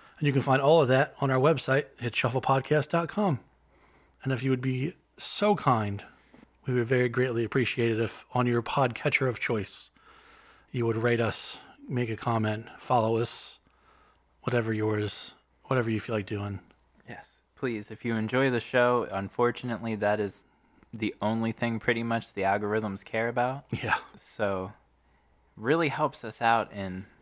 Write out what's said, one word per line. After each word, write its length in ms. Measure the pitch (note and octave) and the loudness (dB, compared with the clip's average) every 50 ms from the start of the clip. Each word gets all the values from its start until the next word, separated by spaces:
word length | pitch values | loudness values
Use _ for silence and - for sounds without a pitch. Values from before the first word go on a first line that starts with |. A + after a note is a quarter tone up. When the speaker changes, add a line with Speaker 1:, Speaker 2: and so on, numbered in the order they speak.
| - - - - | -20 -18 -8 -2
Speaker 1:
And 80 | D3+ | 0
you 40 | D3 | 2
can 100 | C3 C3+ | 2 2
find 200 | - C#3 C3 C#3 | 4 4 4 4
all 200 | C#3 D3 E3 E3 | 6 8 8 8
of 60 | C#3 | 8
that 260 | A#2+ C3 C3 D3+ - - - | 6 6 4 4 2 -2 -2
on 100 | C#3+ C3+ | 0 2
our 100 | C3 C3 | 2 4
website, 460 | C3 D#3+ D#3+ C3+ - C3+ C3 C#3+ - - - - | 4 4 4 2 2 0 0 0 0 -2 -8 -6
hit 160 | A#2+ A#2 - | -6 -4 -2
shuffle 260 | - - A#2 B2 C3 | 0 -2 0 0 0
podcast 460 | - - C3+ C3+ - - D3+ D3+ C#3 | 2 2 2 2 2 2 2 2 2
dot 220 | - - E3+ E3+ - | 2 0 -2 0 0
com. 300 | - G#3 G#3+ F#3 C#3 - - _ _ _ _ _ _ _ _ _ _ _ _ _ _ _ - | -2 0 0 2 0 -2 -4 _ _ _ _ _ _ _ _ _ _ _ _ _ _ _ -4
And 80 | C3 | -2
if 100 | C3+ A#2 | -2 0
you 100 | C3 C3+ | 0 0
would 100 | C3 B2+ | 0 0
be 320 | B2+ C3 B2+ B2 C3+ E3+ - _ _ _ _ | 0 -2 -2 -2 -4 -4 -6 _ _ _ _
so 360 | - - - - - G3+ G#3+ G3+ | -10 -6 -4 -2 2 2 2 2
kind, 460 | - - C#3 B2 A2 G#2 G2+ G2+ G2+ - - - _ _ _ _ - - _ _ _ - | 4 4 4 4 4 2 -2 -4 -6 -8 -14 -20 _ _ _ _ -20 -20 _ _ _ -4
we 80 | C3 B2 | -2 0
would 140 | B2 A#2 | 0 2
very 220 | A#2 C3 B2 B2 A#2+ | 2 2 2 2 2
greatly 340 | A#2 B2+ B2+ B2+ A#2 A#2 A2+ | 2 0 0 0 0 -2 -2
appreciate 480 | G#2 - C3+ A#2+ - - B2+ A#2 A#2 | 0 0 0 0 0 0 0 2 2
it 80 | A2 A2 | 2 0
if 260 | A2+ G#2 - - - - - | 0 -2 -4 -8 -10 -4 -2
on 140 | B2 B2 | 0 2
your 140 | B2 A#2+ A#2 | 2 2 0
podcatcher 680 | A2+ - - C#3+ C3+ A#2+ A#2 - - D3 - - C3+ | 0 0 0 0 0 0 0 -2 -2 -2 0 0 0
of 100 | B2+ A2+ - | 0 -2 -2
choice, 480 | - - A#2+ G#2+ G2 - - - - - _ _ _ - - - - - - - - - - _ _ _ | -4 -2 -2 -2 -2 -4 -8 -12 -12 -14 _ _ _ -20 -20 -20 -20 -20 -20 -20 -20 -20 -20 _ _ _
you 140 | - B2 A#2 | -4 -2 0
would 100 | A2+ G#2+ | 0 0
rate 240 | A2+ A2+ A#2+ A#2+ A2+ | 2 2 2 2 2
us, 380 | A#2 G#2+ - - - - - - - - - - - C#4 | 2 0 -2 -4 -6 -10 -12 -12 -16 -20 -20 -18 -10 -6
make 200 | D3 B2 B2 A2+ | -2 -2 -2 -2
a 60 | A2 | -4
comment, 520 | - - A#2+ A#2 A2+ A2 G#2+ G#2+ G#2+ A2+ - - - | -4 -2 0 0 2 2 0 -2 -2 -6 -12 -16 -10
follow 380 | - - B2+ A#2+ A2 A2+ A#2 | -2 0 2 2 2 2 2
us, 420 | A2+ A#2+ - - - - - - - _ _ _ _ _ _ _ _ _ _ _ _ _ _ _ _ | 0 0 -2 -4 -8 -10 -12 -16 -20 _ _ _ _ _ _ _ _ _ _ _ _ _ _ _ _
whatever 300 | - A#2+ B2 A#2+ A2 A2 | -6 -2 -2 -2 0 0
yours, 600 | A2 G#2+ G#2+ A2 G#2+ G#2 G#2 G2+ - - - - - - _ _ _ _ _ | -2 -2 0 0 0 -2 -2 -4 -4 -8 -10 -12 -16 -20 _ _ _ _ _
whatever 260 | - C3 B2+ A2+ A2+ | -2 0 0 0 0
you 100 | A2 G#2 | -2 -2
feel 140 | - - A2+ | -2 -2 -4
like 140 | G#2+ G2 | -4 -4
doing. 320 | - G#2+ G2+ G2+ G#2 G2+ G2+ - _ _ _ _ _ _ _ - - | -4 -6 -6 -4 -6 -8 -10 -12 _ _ _ _ _ _ _ -18 -18
Speaker 2:
Yes, 300 | A#2+ - - - - _ _ _ _ | -18 -18 -18 -20 -20 _ _ _ _
please. 340 | - C#3 B2+ A2+ G#2 G#2+ - | -8 -6 -6 -4 -6 -8 -12
If 160 | A2 - - | -12 -8 -4
you 100 | A#2+ A#2 | -2 -2
enjoy 360 | A2 A2 G#2+ B2 B2+ C3+ C3+ | 0 0 0 2 2 2 2
the 80 | B2 A2+ | 2 0
show, 480 | - - - B2 B2 B2 B2 A#2+ G2+ - | -2 0 2 4 4 4 4 2 0 -2
unfortunately, 840 | F#2+ G2 G2 G2 - - A#2+ A#2+ A#2+ - - B2 A#2 F2+ A2+ A2+ A2 | -4 -6 -6 -4 -2 0 0 0 0 -2 -6 -6 -6 -6 -4 -4 -4
that 240 | G2+ G#2 G#2 G#2+ G#2+ | 0 2 2 2 2
is 260 | G#2 G2 - - - _ _ _ _ _ _ _ _ _ - | 0 -2 -4 -10 -20 _ _ _ _ _ _ _ _ _ -8
the 220 | G#2 A2 G2+ - - | -4 -4 -4 -2 -2
only 320 | G#2 G#2+ A2+ A2+ A2+ A2+ | -2 -2 0 0 -2 -2
thing 280 | A2 - A#2+ A#2 A2+ A2 | -2 -2 -4 -4 -4 -2
pretty 240 | - - A#2 A2+ A#2 | 0 0 0 0 0
much 320 | A#2 A#2 A#2 - - - | -2 -2 -4 -4 -6 -6
the 80 | G2+ F#2+ | -2 0
algorithms 600 | G2 G2+ G#2 G#2 G#2 G#2+ A2 A2 G#2 G2 - - | 2 2 2 0 0 0 0 -2 -2 -6 -8 -10
care 240 | - - A2 A2+ | -6 -4 -2 -2
about. 380 | A#2+ A#2 B2 A#2+ B2+ C3+ C#3+ - - | -2 0 0 0 -2 -2 -6 -8 -8
Speaker 1:
Yeah. 240 | - - - G#2+ - - - - - - | -8 -6 -2 -2 -2 -4 -4 -10 -20 -20
Speaker 2:
So 540 | - - - - G#2+ G2 G2 F#2 F#2 G2 - _ _ _ _ _ _ _ _ _ _ _ _ _ _ _ - | -18 -12 -6 -2 -2 -2 0 -2 -4 -8 -10 _ _ _ _ _ _ _ _ _ _ _ _ _ _ _ -14
really 300 | G#2 G#2+ B2 D#3 E3+ E3 | -6 -2 0 0 2 0
helps 360 | C#3 - D#3+ D#3 C3+ - - - | 0 0 0 -2 -2 -2 -6 -12
us 200 | A2 - - A#2+ | -12 -6 0 2
out 280 | A#2 A#2 A2+ G2+ - - | 4 4 4 2 -2 -6
in 340 | G2+ G2 F#2+ F#2 F#2 G2 - _ _ | -8 -8 -6 -6 -8 -10 -12 _ _